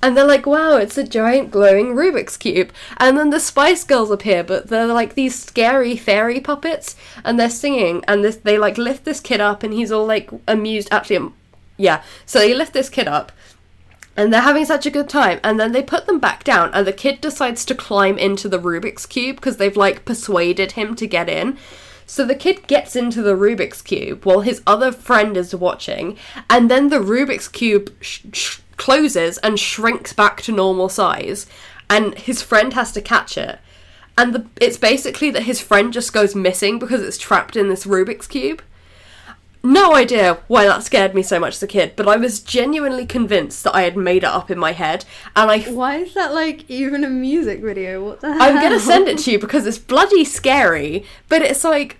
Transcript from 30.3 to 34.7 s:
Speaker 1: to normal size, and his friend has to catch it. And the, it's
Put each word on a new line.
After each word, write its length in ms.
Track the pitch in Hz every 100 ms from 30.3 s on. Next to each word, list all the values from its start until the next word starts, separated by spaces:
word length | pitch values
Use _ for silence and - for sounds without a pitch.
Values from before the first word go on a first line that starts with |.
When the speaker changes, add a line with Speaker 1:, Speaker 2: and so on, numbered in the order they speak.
| -
Speaker 1:
to 120 | -
normal 340 | 220 190 185 185
size, 580 | 185 185 - - 208 - - - - -
and 280 | 208 214 -
his 240 | - 254
friend 300 | - 220 226
has 200 | 262 233
to 80 | -
catch 360 | 202 233 - -
it. 220 | - - _ _ - - _ -
And 160 | 247
the, 120 | 240 226 -
it's 160 | 240